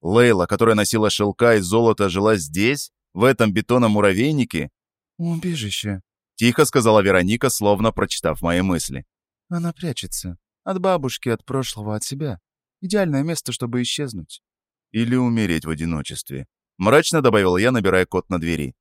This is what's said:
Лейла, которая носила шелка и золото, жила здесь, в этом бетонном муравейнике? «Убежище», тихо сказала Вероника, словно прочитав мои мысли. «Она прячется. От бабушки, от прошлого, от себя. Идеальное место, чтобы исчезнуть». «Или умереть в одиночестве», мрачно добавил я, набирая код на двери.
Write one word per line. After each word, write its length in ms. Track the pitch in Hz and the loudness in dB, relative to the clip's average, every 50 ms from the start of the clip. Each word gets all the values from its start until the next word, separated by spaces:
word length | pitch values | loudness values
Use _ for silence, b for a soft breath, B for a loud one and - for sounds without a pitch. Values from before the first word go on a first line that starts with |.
| - | -4
Лейла, 440 | 85 98 117 123 120 113 92 87 | 2 4 4 6 6 4 4 2
которая 280 | - 101 95 110 117 110 | 0 0 2 2 4 4
носила 340 | 104 104 - - 113 107 104 | 2 2 0 0 0 0 0
шелка 480 | - - 104 101 98 _ 120 120 117 | 0 0 -2 -2 0 _ 4 4 4
и 40 | 107 | 4
золото, 480 | 95 87 98 113 117 117 107 - 101 98 | 2 2 0 2 4 2 2 2 0 -2
жила 280 | 85 95 101 107 110 | 0 0 2 2 2
здесь, 540 | 98 78 73 76 90 101 120 143 139 - - _ _ _ _ _ | 0 -2 -6 -2 0 0 0 0 -2 -6 -12 _ _ _ _ _
в 100 | 87 107 | 2 2
этом 280 | 131 135 - 117 107 95 | 2 4 4 2 2 2
бетонном 400 | 107 107 - 120 127 120 110 104 | -2 0 0 2 2 2 2 2
муравейнике? 760 | 107 101 101 92 95 120 147 156 143 120 - - 80 71 69 _ _ _ _ _ _ _ _ _ _ | 4 2 2 2 2 0 0 0 0 -2 -2 -2 -6 -6 -6 _ _ _ _ _ _ _ _ _ _
«Убежище», 840 | 165 170 165 165 165 185 170 147 113 104 95 - - 107 101 95 - _ _ _ _ _ _ | -6 -4 -4 -4 -4 -6 -6 -6 -6 -6 -8 -6 -6 -6 -8 -8 -10 _ _ _ _ _ _
тихо 280 | - 113 120 123 - 113 | 0 0 0 4 2 0
сказала 360 | 107 - 135 113 113 107 107 | 2 2 2 4 6 4 6
Вероника, 500 | 98 98 95 92 87 92 107 117 - 131 | 6 4 4 4 2 2 0 0 0 -2
словно 420 | - - 104 101 104 95 107 110 - | -2 0 0 0 2 2 0 -2 0
прочитав 500 | - 104 95 - - - 82 78 - - | -2 -4 -4 -4 -4 -4 -4 -4 -2 -2
мои 200 | 85 85 90 92 | -2 0 0 0
мысли. 420 | 95 90 80 - - 69 65 67 _ _ _ _ _ _ _ _ _ | 0 -2 -2 -4 -6 -10 -12 -14 _ _ _ _ _ _ _ _ _
«Она 240 | 175 170 170 175 165 | -8 -6 -6 -6 -8
прячется. 680 | _ 180 170 120 - - 90 - - - 95 87 - _ _ _ _ _ | _ -8 -8 -8 -8 -10 -10 -10 -10 -10 -10 -14 -14 _ _ _ _ _
От 160 | - 190 185 | -6 -6 -2
бабушки, 480 | 180 190 185 175 135 131 - - - 127 | 0 0 0 0 -2 -4 -6 -6 -4 -4
от 160 | 117 110 _ | -4 -4 _
прошлого, 520 | - 127 135 127 - - - 104 104 107 | -6 -4 -4 -4 -4 -8 -10 -8 -6 -6
от 80 | 107 - | -6 -6
себя. 360 | - 139 139 156 143 104 87 _ _ _ _ _ _ _ _ | -8 -8 -8 -8 -8 -8 -10 _ _ _ _ _ _ _ _
Идеальное 420 | - 180 190 208 196 170 143 135 139 | -8 -4 -2 0 0 0 0 -2 -2
место, 300 | 160 170 151 - - 120 | -2 -4 -6 -8 -8 -8
чтобы 300 | - 123 120 117 123 123 | -6 -6 -4 -2 -4 -4
исчезнуть». 600 | 117 - - 147 131 110 92 80 _ - - _ _ _ _ _ _ _ _ _ _ _ | -2 -4 -6 -6 -8 -8 -12 -14 _ -18 -20 _ _ _ _ _ _ _ _ _ _ _
«Или 240 | 110 117 117 123 | -2 0 2 2
умереть 480 | 127 127 120 117 113 110 95 85 80 76 | 2 2 2 0 0 0 0 0 -2 -2
в 60 | 78 | -4
одиночестве», 760 | 80 73 82 85 85 76 71 - 73 65 - - 69 67 67 _ _ _ _ _ _ _ | -6 -4 -4 -4 -4 -4 -6 -8 -10 -12 -12 -12 -12 -12 -12 _ _ _ _ _ _ _
мрачно 440 | 92 104 117 151 160 - 170 160 135 | 2 4 4 4 4 4 -2 2 2
добавил 340 | 123 104 107 98 92 90 | 4 4 4 4 4 2
я, 160 | 90 104 123 131 | 2 2 2 0
набирая 340 | 117 98 120 107 92 92 | 2 2 2 2 2 2
код 240 | - - 90 - _ | 0 -2 -4 -4 _
на 80 | 95 87 | -6 -4
двери. 360 | 80 82 85 78 73 64 - _ | -2 -2 -4 -4 -4 -8 -10 _